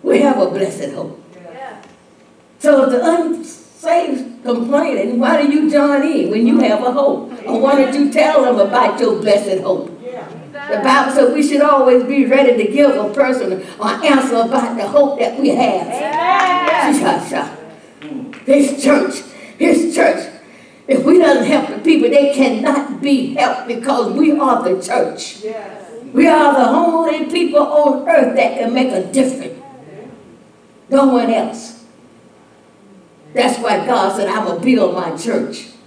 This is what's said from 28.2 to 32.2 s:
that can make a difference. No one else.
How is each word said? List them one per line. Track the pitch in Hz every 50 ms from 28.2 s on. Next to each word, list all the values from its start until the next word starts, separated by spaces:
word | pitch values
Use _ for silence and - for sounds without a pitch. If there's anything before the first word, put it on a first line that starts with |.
| 254 - -
that | - 247 - - -
can | 226 233 254
make | 262 262 254
a | 208 190 185
difference. | - - 269 254 - - - - - - - - - - - - - 196 - - 262 - - - - - - _ _ _ _ _ _ _ _ _ _
No | 262 277 277 269
one | 254 240 233 226
else. | 226 214 - 226 - - - - - - - - _ _ _ - _ _